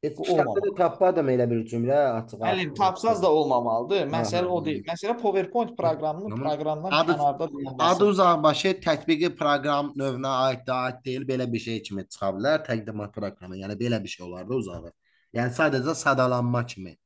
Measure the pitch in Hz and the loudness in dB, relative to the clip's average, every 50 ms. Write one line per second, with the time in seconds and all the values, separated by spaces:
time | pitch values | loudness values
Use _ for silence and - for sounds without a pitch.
0 | - 147 143 - 160 170 180 160 - - 110 190 202 202 196 - 185 165 170 - | -6 -6 -6 -6 0 2 2 2 2 2 0 0 -2 -2 0 2 2 2 2 4
1 | 190 180 175 165 151 135 127 123 123 120 117 113 113 113 117 120 117 123 139 147 | 2 4 4 4 2 2 4 2 2 2 2 -2 -2 -2 -2 -2 0 2 4 4
2 | 147 135 117 113 117 117 - - 110 113 - 185 180 151 139 - 202 185 185 - | 4 2 2 -2 -6 -8 -10 -4 -2 0 0 0 -2 -4 -2 0 2 2 2 0
3 | - 226 226 190 175 185 151 156 151 139 131 123 120 117 110 117 127 147 196 196 | 0 0 2 4 4 4 4 4 4 4 2 2 2 2 0 -2 0 0 0 0
4 | 160 139 151 165 - 107 - 175 180 180 180 175 151 156 151 135 - - 170 170 | 0 0 0 -2 -2 0 0 0 0 0 0 -2 0 -2 -4 -4 -4 -8 -8 -6
5 | - 202 233 233 240 214 185 196 185 185 - 240 233 233 233 - 170 165 160 - | -2 -4 -4 0 0 2 2 2 0 0 0 -2 -2 -2 -4 -2 0 0 0 0
6 | 151 151 151 165 196 214 104 117 135 151 151 143 156 156 156 151 160 196 139 151 | -2 -4 -4 -4 -6 -6 -6 -4 -2 -2 -2 -2 -2 -4 -4 -4 -4 0 2 2
7 | 165 160 170 147 147 143 139 - 165 160 - 139 139 135 131 127 151 165 180 175 | 4 4 2 2 2 0 2 0 -4 -6 -6 -8 -8 -8 -2 2 4 4 4 6
8 | 202 208 202 185 196 175 170 156 151 156 147 - - 190 185 190 - 175 156 143 | 6 4 6 6 6 6 6 6 6 4 4 4 2 0 0 0 0 0 0 0
9 | - - 165 147 165 175 170 - 160 151 147 143 135 147 147 143 143 147 139 139 | 2 0 0 2 2 -2 -2 -2 0 2 2 2 2 0 0 0 0 -2 -4 -2
10 | 135 135 127 123 135 135 135 127 131 131 127 120 - - 131 127 127 127 123 127 | -2 -2 -2 -2 -2 -2 0 2 2 2 0 -2 -4 -4 -2 -2 -2 -4 -4 -6
11 | _ 131 127 131 143 131 131 127 127 123 117 113 - 117 113 110 110 - 101 98 | _ -8 -6 -6 -4 -4 -2 -2 -2 -2 -2 -4 -4 -4 -6 -6 -6 -8 -8 -8
12 | 92 _ - - 101 98 95 95 107 139 156 - - - 123 110 104 107 107 107 | -8 _ -10 -6 -4 -4 -4 -2 0 0 0 0 0 -4 -6 -6 -4 -6 -8 -8
13 | 104 101 - - 101 98 95 _ - 90 92 95 95 98 104 95 117 120 120 110 | -8 -8 -8 -8 -8 -8 -8 _ -16 -14 -12 -12 -8 -8 -6 -4 -4 -2 -2 -4
14 | 98 90 - - 90 87 90 90 92 101 123 131 107 92 87 85 85 85 _ _ | -4 -8 -12 -14 -12 -14 -12 -14 -10 -6 -6 -6 -4 -6 -10 -12 -14 -16 _ _
15 | _ _ _ _ _ _ - 117 120 123 120 - 160 151 139 131 123 147 165 - | _ _ _ _ _ _ -4 -4 -2 -2 0 2 2 2 2 2 0 -2 -4 -2
16 | - 143 135 131 127 127 127 123 123 120 120 123 120 123 - 98 92 90 78 _ | 2 0 2 4 4 2 2 2 0 0 0 0 -2 -4 -8 -14 -14 -16 -16 _
17 | _ | _